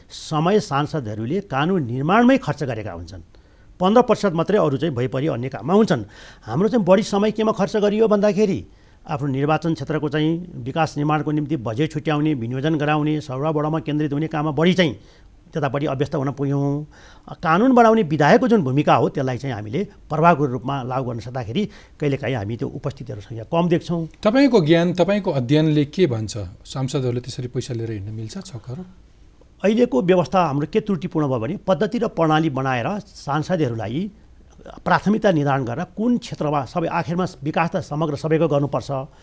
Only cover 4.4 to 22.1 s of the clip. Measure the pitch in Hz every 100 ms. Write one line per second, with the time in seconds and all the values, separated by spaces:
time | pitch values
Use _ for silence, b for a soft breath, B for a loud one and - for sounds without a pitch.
4.4 | 165 202 160 135 160 120 127 135 151 123
5.4 | 127 117 110 196 220 143 98 B B B
6.4 | - 120 208 233 175 196 214 202 214 208
7.4 | 214 220 196 220 202 208 220 208 208 190
8.4 | 214 139 85 b b b - 151 143 131
9.4 | 143 156 170 160 131 156 151 156 156 165
10.4 | 175 139 120 165 156 - 151 151 151 151
11.4 | 147 151 113 113 156 151 160 147 151 147
12.4 | 113 131 143 160 147 151 151 151 147 131
13.4 | 151 151 151 160 - 147 151 143 156 156
14.4 | 151 139 170 180 170 104 b b b -
15.4 | - 165 143 139 147 135 143 156 135 135
16.4 | 139 139 139 143 151 B B B - -
17.4 | 170 165 254 247 226 226 170 147 147 131
18.4 | 240 226 135 135 147 143 143 - 131 123
19.4 | 135 110 107 131 202 - - 151 170 160
20.4 | 147 123 120 139 120 127 123 117 113 127
21.4 | 104 143 208 B B - 147